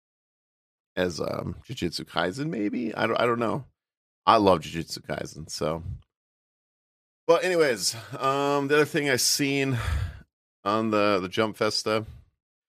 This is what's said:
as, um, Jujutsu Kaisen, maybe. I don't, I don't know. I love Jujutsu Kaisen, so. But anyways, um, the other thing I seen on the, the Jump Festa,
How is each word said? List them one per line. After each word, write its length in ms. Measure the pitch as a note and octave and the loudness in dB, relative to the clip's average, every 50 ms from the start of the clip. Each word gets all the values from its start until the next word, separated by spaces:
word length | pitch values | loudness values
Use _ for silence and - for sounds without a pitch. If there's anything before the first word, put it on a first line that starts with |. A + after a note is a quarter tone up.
| _ _ _ _ _ _ _ _ _ _ _ _ _ _ _ _ _ _ _ | _ _ _ _ _ _ _ _ _ _ _ _ _ _ _ _ _ _ _
as, 260 | F#2 F2+ F2+ D#2+ D2 | -2 -2 -2 -2 -4
um, 360 | D2 - - - - F#2 F2 E2 - - | -4 -4 -4 -6 -6 -8 -8 -10 -12 -14
Jujutsu 360 | C3 - F2+ E2+ D#2 D#2+ - | -8 -6 -4 -4 -4 -6 -10
Kaisen, 420 | - - D#2+ E2+ F2+ F#2 C3 C#3+ D#3 | -6 -4 -2 -2 -2 -2 -4 -6 -6
maybe. 460 | F3 A#3 - - - - A#3+ - - | -4 -4 -4 -4 -4 -4 -6 -6 -2
I 140 | - A2 A2 | -2 0 0
don't, 120 | A#2 - | 2 2
I 60 | A2+ | 2
don't 140 | A#2+ A#2 A#2 | 2 2 0
know. 240 | A#2+ A2 G2+ D3 B2+ - _ _ _ _ _ _ _ _ _ _ _ | 0 -2 -2 -4 -6 -10 _ _ _ _ _ _ _ _ _ _ _
I 120 | F#2 A2 | 4 6
love 240 | A2+ G#2 F#2+ F#2 E2 | 6 8 6 6 4
Jujutsu 400 | D2 D#2 E2 E2+ D2+ - - - | 2 -4 -6 -8 -8 -8 -10 -12
Kaisen, 500 | - - D#2 - - - - - D#2 - | -8 -6 -6 -6 -6 -8 -10 -14 -14 -12
so. 320 | - - - D#2 D#2+ E2 E2+ F#2 - - - _ _ _ _ _ _ _ _ _ _ _ _ _ _ _ _ _ _ _ _ _ _ _ _ | -6 -4 -2 -2 -2 -4 -6 -8 -12 -12 -14 _ _ _ _ _ _ _ _ _ _ _ _ _ _ _ _ _ _ _ _ _ _ _ _
But 160 | - E3 E3 D#3 | 4 4 6 4
anyways, 540 | F#3 F3+ E3+ D#3+ C#3 A#2+ G#2 F2 - - A2+ G#2 G2+ B2 A#2+ | 2 2 4 4 2 2 0 -2 -4 -4 -6 -10 -12 -8 -2
um, 480 | A#2+ C3+ C3+ C#3 C#3+ C#3+ C#3+ C#3+ C#3 C#3 | 0 0 0 2 0 0 0 0 2 2
the 80 | C#3+ | 2
other 80 | D3+ D3+ | 2 2
thing 260 | D3 - D3+ C#3+ C#3+ | 2 0 -2 0 0
I 60 | C3 | 2
seen 600 | A#2+ - - - - D3 C#3 C#3 C#3 C3+ C3+ C3 A#2 G#2+ F#2+ - - - - - - - _ _ _ _ _ _ _ - | 2 2 2 0 0 0 0 0 0 0 0 -2 -2 -2 -2 -2 -2 -4 -4 -8 -12 -20 _ _ _ _ _ _ _ -2
on 260 | G2+ G#2 A2 A2+ A2+ | 0 0 0 2 2
the, 280 | G#2+ G#2+ G#2 G#2 G#2 F#2+ | 2 4 4 4 4 2
the 80 | F2+ F#2 | 0 0
Jump 280 | F2+ - A2 G#2+ G2 | 0 0 0 0 0
Festa, 500 | - A2+ A2 G#2+ - - A2 A2 A2 G#2+ - - - - _ _ _ _ _ _ _ _ | 0 0 0 0 0 0 0 0 0 -2 -4 -10 -18 -20 _ _ _ _ _ _ _ _